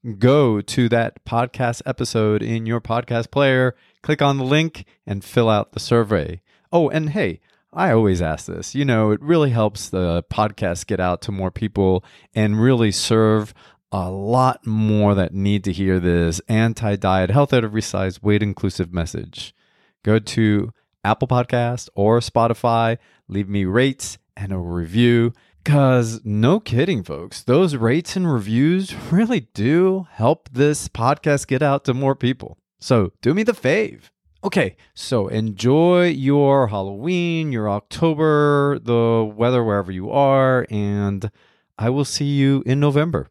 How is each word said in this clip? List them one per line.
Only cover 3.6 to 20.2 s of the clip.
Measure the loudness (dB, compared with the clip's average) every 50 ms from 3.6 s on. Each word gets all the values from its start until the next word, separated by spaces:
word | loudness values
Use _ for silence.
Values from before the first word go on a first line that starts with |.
| 2 0 -2 _ _ _ _ _
click | -4 -4 0 2
on | 2 0 0 0
the | 0
link, | 0 2 2 0 -2 _ -12 -20 _ _ _ _
and | -8 -8 -8
fill | -8 -2 0 2 2 4
out | 2 0 0 _
the | _ -12
survey. | -4 0 2 2 2 2 0 -2 -2 -4 -10 -14 _ _ _ _ _ _
Oh, | 0 0 0 2
and | 0 -2 -4 -2
hey, | -2 -2 -2 -2 -4 -8 _ _ _ _ _ _ _
I | -2 0 2
always | 4 4 4 4 2 0
ask | 0 -4 -4 -6 -8
this. | -12 -12 -12 -12 -8 -4
You | -4 0
know, | 0 2 2 2 2
it | 0 0
really | 0 0 2 2 2 2
helps | 2 0 0 0 -2 -6 -14 -8
the | -4 -2 -2 0 -2 -2 -4 _
podcast | -4 -2 -2 -2 -2 -4 -4 -4 -4 -6 -6
get | -6 -4 -2
out | -2 -2 -4 -4
to | -6 -10
more | -6 -6 -6 -6
people | -6 -6 -8 -6 -2 0 2 2 2 0 -2 -8 -20 -20 _ _ _
and | 0 0 0 2 2
really | 4 2 4 4 2 0
serve | 0 -2 -2 0 2 4 4 4 2 0 -2 -6 -12 _ -20 -20 _ _ _ _
a | -6 -6 -6 -6
lot | -8 -8 -4 -2 0 2 2 2 0 -2 _
more | -4 -2 0 0 2 2 2 2 2 2
that | 2 0 -2 -2
need | -2 0 0 0 0 -2
to | -4
hear | -4 -2 0 0 0 2
this | 2 2 2 2 2 0 -2 -4 -4 -2
anti-diet, | 0 2 2 0 -2 -2 -4 -4 -4 -2 0 0 0 2 0 2
health | 4 2 4 4
at | 2 0
every | 0 0 -4 -4
size, | -4 -4 -4 -4 -4 -4 -6 -4
weight | 0 2 2 2
inclusive | 2 -2 -4 -4 -4 -6 -4 -4 -8 -4
message. | -4 -6 -6 -4 -6 -10 -10 -10 -14 -16 -18 -18 _ _ _ _ _ _ _ _ _ _
Go | _ 2 2
to | 2